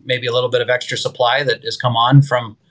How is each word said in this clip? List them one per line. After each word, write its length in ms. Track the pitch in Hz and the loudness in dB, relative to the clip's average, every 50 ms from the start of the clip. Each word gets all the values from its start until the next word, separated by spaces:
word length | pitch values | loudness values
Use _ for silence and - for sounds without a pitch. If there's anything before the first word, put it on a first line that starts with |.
| - | -8
maybe 220 | 123 127 123 120 | -6 -6 -4 -4
a 60 | 123 117 | -4 -2
little 180 | 127 123 123 | -2 -2 0
bit 100 | 123 120 | 0 -2
of 80 | 120 113 | 0 0
extra 280 | 123 123 - - 127 | -2 -4 -4 -6 -8
supply 460 | 110 - 120 - - 127 120 123 139 147 | -6 -6 -6 -4 -2 0 0 0 0 0
that 220 | 127 113 - - | -2 -4 -4 -4
has 120 | 117 117 | -10 -6
come 200 | - - 123 117 | -4 -2 -2 0
on 260 | 113 117 123 135 139 139 | 2 2 6 6 6 6
from 340 | - - 123 120 110 104 _ _ _ | 6 2 -4 -4 -6 -12 _ _ _